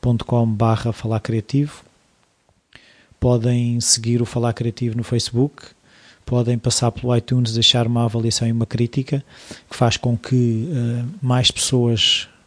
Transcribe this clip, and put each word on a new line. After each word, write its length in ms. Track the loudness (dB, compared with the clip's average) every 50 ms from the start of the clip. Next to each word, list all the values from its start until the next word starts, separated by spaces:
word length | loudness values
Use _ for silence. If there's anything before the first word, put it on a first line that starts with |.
ponto 240 | 2 2 0 0 0
com 220 | 0 0 2 2
barra 460 | 2 0 2 2 2 2 2 0 -4
falar 280 | -6 -4 -4 -4 -4 -4
criativo. 600 | -4 -2 -4 -4 -4 -2 -2 -2 -2 -2 -6 -16 -20 _ _ _ _ _ _ _ _ _ _ _ _ _ _ _ _ _ _ -20 _ -20 -20 _ _ _ _ _
Podem 640 | 2 2 2 4 2 2 2 2 2 0 0 0
seguir 400 | 0 0 0 0 0 0 0 0
o 60 | 0
Falar 260 | 0 -2 -2 0 0
Criativo 440 | 0 0 -4 -4 -4 -2 -4 -4 -2
no 80 | -4 -4
Facebook, 640 | -2 -2 -2 -2 0 0 0 0 0 -2 -10 -20 -20 -20 _ _ _ _ -20 -20 -20 -20 _ _
podem 320 | -2 0 0 2 2 0 0
passar 320 | 0 -2 0 2 0 0
pelo 260 | -2 -2 -2 0 0
iTunes, 360 | 0 0 0 0 0 0 0
deixar 340 | 0 2 2 2 2 2 2
uma 180 | 2 2 2 0
avaliação 440 | 0 0 0 0 0 0 0 -2 0
e 20 |
uma 160 | 0 0 -2
crítica, 580 | -2 0 -2 -2 0 0 -4 -2 -2 -4 -4 -4 _ -20 -20 -20 -20 -20 -20 _ _
que 60 | -2
faz 200 | 0 2 2 2
com 220 | 0 0 -2 -2 -2
que, 500 | -2 0 2 2 2 2 2 0 -2 -2
eh, 320 | -2 -2 -2 -2 -2 -4 -4 -6 -8 -4
mais 260 | -2 0 2 2 2 2
pessoas 800 | 0 0 -4 0 2 2 4 2 2 2 2 2 0 0 -2 -8 -18 _ _